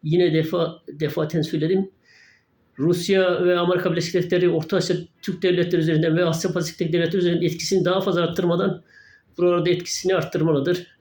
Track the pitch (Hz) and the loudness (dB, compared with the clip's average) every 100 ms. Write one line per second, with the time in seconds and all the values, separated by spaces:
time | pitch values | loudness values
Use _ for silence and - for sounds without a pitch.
0 | 156 170 175 156 156 - 160 - - 147 | 0 2 4 2 0 -2 -4 -6 -18 -6
1 | 151 - 151 165 151 156 160 190 190 _ | -6 -4 -2 -2 -2 -2 0 0 -2 _
2 | _ _ - _ _ _ _ - 151 175 | _ _ -20 _ _ _ _ -4 0 0
3 | - 190 185 175 180 175 175 180 180 165 | 2 2 2 2 2 2 2 0 0 -2
4 | 160 180 170 180 175 165 160 196 - 165 | -2 -2 0 2 2 0 0 -2 0 -4
5 | 160 _ - 180 185 175 170 170 160 156 | -4 _ -10 -4 0 0 2 0 2 2
6 | 165 160 175 165 180 175 165 - 165 175 | 2 2 2 0 -2 -2 -4 -4 -2 0
7 | 165 196 175 170 170 - - 190 170 190 | 0 0 0 2 -2 -4 -2 0 2 0
8 | 190 175 165 170 175 170 196 - _ - | 0 0 0 0 0 0 0 -4 _ -20
9 | - - _ - 175 175 170 175 175 - | -20 -20 _ 0 2 2 2 0 -2 -4
10 | 185 185 156 - 160 147 143 175 - _ | 0 0 -2 -2 2 2 0 -2 -4 _